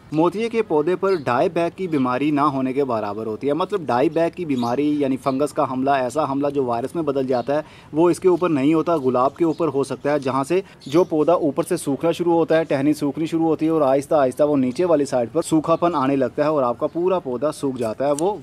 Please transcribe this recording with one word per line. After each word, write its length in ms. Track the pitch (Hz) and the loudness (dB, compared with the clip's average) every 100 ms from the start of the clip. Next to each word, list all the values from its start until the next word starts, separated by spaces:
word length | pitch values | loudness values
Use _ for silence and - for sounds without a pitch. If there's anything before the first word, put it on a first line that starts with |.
| - | -6
मोतिये 340 | 151 170 190 233 | 0 0 0 -2
के 140 | 226 | -2
पौधे 300 | 220 156 151 180 | 0 0 0 0
पर 200 | 196 180 | 0 -2
डाई 300 | 127 123 180 | 0 0 0
बैक 260 | 170 170 | 0 -4
की 120 | - 185 | -4 -4
बीमारी 420 | 151 127 127 151 | -2 0 0 0
ना 100 | 143 | 2
होने 280 | 147 135 131 | 0 0 -2
के 120 | 131 | -2
बराबर 420 | 135 113 104 104 113 | -2 -2 -4 -6 -8
होती 200 | 104 131 | -6 -4
है। 80 | |
मतलब 320 | 151 185 208 131 | -2 -2 -4 -2
डाई 220 | 120 165 | 0 2
बैक 240 | 160 165 | 0 -2
की 100 | 165 | -4
बीमारी 580 | 165 127 117 127 151 147 | -4 -2 -2 -2 0 0
यानी 140 | 135 131 | -2 -2
फंगस 340 | 143 131 147 | -2 -2 -2
का 120 | - | -2
हमला, 340 | 131 131 135 139 | -2 -2 0 0
ऐसा 260 | 123 139 | 0 -2
हमला 260 | 143 139 143 | -2 -2 -2
जो 140 | 143 | 0
वायरस 320 | 123 117 131 170 | -2 -2 -4 -4
में 80 | |
बदल 220 | 147 139 131 | -2 -2 0
जाता 280 | 123 117 | -2 0
है, 100 | 151 - - - | -4 -6 -16 -6
वो 180 | 147 175 | 2 2
इसके 180 | 165 185 | 4 2
ऊपर 200 | 165 175 | 2 2
नहीं 240 | 143 139 | 2 2
होता, 220 | 160 160 165 | 2 2 0
गुलाब 360 | 127 123 135 - | 2 2 2 2
के 60 | 165 | 0
ऊपर 220 | 147 160 | 2 0
हो 160 | 139 | 0
सकता 280 | 135 123 143 | -2 -4 -2
है, 80 | 147 | 0
जहाँ 240 | 131 131 | 0 -2
से 180 | 139 180 196 - 139 | 0 -2 -2 -14 0
जो 160 | 156 180 | 2 2
पौधा 280 | 156 147 | 2 4
ऊपर 300 | 180 160 151 | 4 2 -2
से 120 | - 175 | -2 -4
सूखना 340 | - 135 165 | -2 -2 -2
शुरू 200 | 160 170 | 0 2
होता 240 | 170 160 160 | 2 4 2
है, 80 | 160 | 2
टहनी 280 | 139 143 | 0 2
सूखनी 320 | 147 143 147 160 | 0 -2 -4 -4
शुरू 180 | 160 | 0
होती 220 | 160 151 160 | 0 2 0
है 60 | |
और 100 | 160 | 2
आहिस्ता 360 | 135 139 135 156 | 2 2 2 2
आहिस्ता 240 | 131 - | 2 2
वो 120 | 147 143 | 2 2
नीचे 260 | 127 120 | 0 0
वाली 220 | 180 151 139 | 2 2 2
साइड 240 | 135 117 | 0 0
पर 120 | 156 | -2
सूखापन 500 | - 160 156 165 175 156 | 0 0 2 0 0 0
आने 200 | 131 139 | 0 2
लगता 280 | 120 - | 0 0
है 80 | 147 | 0
और 120 | 151 | 2
आपका 220 | 123 120 151 | 0 -2 -4
पूरा 300 | 165 180 185 | -2 0 0
पौधा 300 | 139 123 147 | -2 -4 -4
सूख 240 | 151 139 123 | -4 -6 -4
जाता 300 | 113 107 139 | -6 -2 -2
है। 60 | |
वो 240 | 143 185 190 | 0 -2 -2